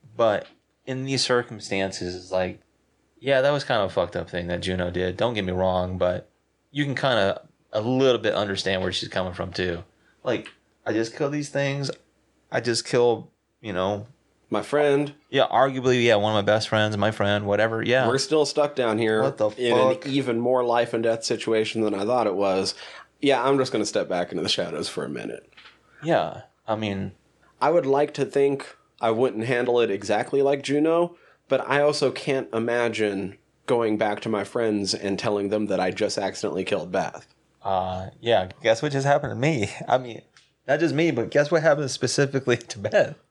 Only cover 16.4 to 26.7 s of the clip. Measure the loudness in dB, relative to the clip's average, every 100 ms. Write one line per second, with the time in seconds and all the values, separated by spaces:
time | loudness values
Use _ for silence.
16.4 | 2 2 2 2 2 2 0 2 0 0
17.4 | 2 2 2 0 2 2 2 0 2 2
18.4 | 2 0 0 0 0 2 2 2 0 0
19.4 | -2 0 2 4 4 2 -2 -2 0 0
20.4 | 2 2 2 2 0 0 0 -2 -2 -4
21.4 | 0 0 0 0 -2 0 0 0 0 0
22.4 | 0 0 -2 -6 -16 -18 -20 _ 2 2
23.4 | 2 2 2 -2 -2 -2 -2 -2 -2 -4
24.4 | -2 -2 -2 -4 -6 -6 -6 -6 -8 -12
25.4 | _ -20 -20 _ _ -10 0 0 0 -6
26.4 | -18 _ -6